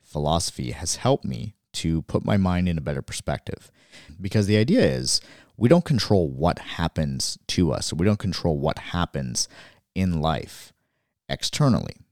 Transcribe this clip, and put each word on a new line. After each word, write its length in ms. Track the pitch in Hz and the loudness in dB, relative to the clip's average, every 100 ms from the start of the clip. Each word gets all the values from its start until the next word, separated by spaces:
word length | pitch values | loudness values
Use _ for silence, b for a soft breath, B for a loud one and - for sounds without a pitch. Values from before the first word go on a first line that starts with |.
philosophy 680 | _ 73 73 82 - - 65 | _ -4 0 0 -2 -6 -10
has 240 | 57 80 | -8 -6
helped 300 | - 120 135 | -2 0 0
me 320 | - 62 104 - _ | -2 -8 -10 -14 _
to 300 | - 82 80 | -6 -2 -2
put 220 | - - | 0 -4
my 120 | - 104 | 0 2
mind 320 | 95 90 90 | 2 2 0
in 100 | 82 | -2
a 40 | |
better 200 | 71 67 | -4 -6
perspective. 720 | - - - 69 - - - B B B B 80 | -6 -10 -6 -6 -6 -12 -14 B B B B -10
Because 260 | 95 107 98 | -2 0 4
the 100 | 107 | 4
idea 260 | 113 233 | 4 4
is 380 | 104 64 64 - B B B - | 4 2 -2 -2 B B B 0
we 120 | 120 | 6
don't 160 | 175 | 6
control 440 | 165 127 - 104 80 | 6 0 4 4 2
what 320 | 65 82 - | 2 0 0
happens 760 | - - 82 - 76 65 - - - | -6 -4 -2 0 -2 -2 -6 -8 -4
to 240 | - 85 | 2 2
us. 200 | 58 - | 2 -4
We 140 | 73 92 | 0 2
don't 120 | 104 | 2
control 380 | 98 85 85 76 | -2 -2 -2 0
what 220 | 73 - | -2 -4
happens 680 | - 87 87 - 65 58 - B B B _ | -6 -4 -2 -4 -6 -4 -6 B B B _
in 280 | - 92 82 | -2 0 2
life 520 | 78 71 - - - _ _ _ _ _ _ | 0 -2 -6 -16 -20 _ _ _ _ _ _
externally 680 | - - - 147 90 50 - _ | -6 -4 0 2 2 -2 -12 _